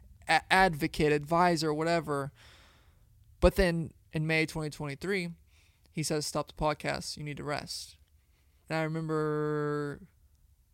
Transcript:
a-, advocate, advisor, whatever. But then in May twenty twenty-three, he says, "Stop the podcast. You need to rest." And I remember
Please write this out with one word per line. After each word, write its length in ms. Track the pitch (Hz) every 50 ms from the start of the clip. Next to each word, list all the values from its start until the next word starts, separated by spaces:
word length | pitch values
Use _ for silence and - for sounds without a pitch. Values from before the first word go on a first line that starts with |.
| - - - - -
a-, 140 | - 160 - - -
advocate, 600 | 175 190 190 185 160 139 160 156 - - 156 147
advisor, 600 | 151 147 147 147 165 170 180 180 170 147 160 156 151
whatever. 580 | 151 160 165 170 170 147 147 143 139 139 139 - - - - - - - - - _ _ - _ _ - _ _ - _ - - _
But 160 | - 180 -
then 380 | - 190 175 165 170 156 - - _ _ _ -
in 120 | 156 156
May 200 | 160 160 160 156
twenty 240 | 147 - 160 156 151
twenty-three, 600 | - - 151 143 139 - - 185 202 190 175 170 165 - _ _ _ _ _ _ _ _ _ _
he 120 | _ 160 147
says, 220 | - 160 151 147
"Stop 220 | - - 151 147
the 60 | - -
podcast. 640 | - 156 151 151 - - 143 139 - - - -
You 60 | - 151
need 140 | 147 143
to 60 | 143 139
rest." 540 | 147 143 135 - - - - - - - _ _ _ _ _ _ _ _ _ _ _ _ _ _ -
And 80 | 156
I 40 | 160 160
remember 1160 | 156 160 160 160 156 160 156 151 151 151 151 151 151 151 151 147 147 147 147 147 143 139 - 190 - _ _ _ _ _ _ _ _ _ _ _ _